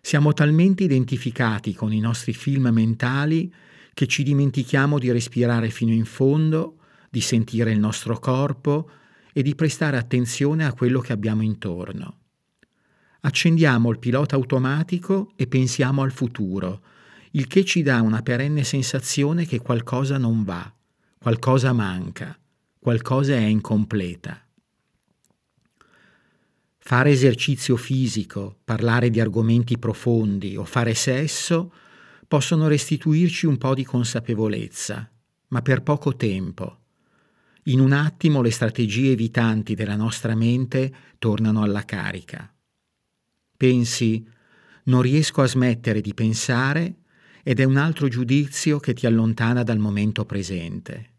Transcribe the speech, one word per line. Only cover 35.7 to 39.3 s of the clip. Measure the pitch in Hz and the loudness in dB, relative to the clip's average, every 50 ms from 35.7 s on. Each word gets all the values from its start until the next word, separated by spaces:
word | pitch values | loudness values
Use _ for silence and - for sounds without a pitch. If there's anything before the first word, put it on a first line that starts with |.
| 131 127 - | 0 0 2
poco | - 147 139 - 147 127 | 0 -2 0 0 -4 -4
tempo. | - - 110 98 95 95 85 - - 90 90 - _ _ _ _ _ _ _ _ _ _ _ _ _ _ _ _ _ _ | -2 -2 -2 -2 -2 -6 -8 -10 -10 -12 -12 -12 _ _ _ _ _ _ _ _ _ _ _ _ _ _ _ _ _ _
In | - 127 131 | 0 2 4
un | 135 131 139 | 4 4 4
attimo | 139 147 156 - - - 165 151 139 123 | 2 0 -2 -4 0 0 2 2 4 2
le | 117 | 0
strategie | 113 - 123 110 110 - 120 107 101 117 131 135 131 | 0 0 -2 -2 0 -2 -2 -2 0 0 2 2 2
evitanti | 107 113 113 | 2 0 -2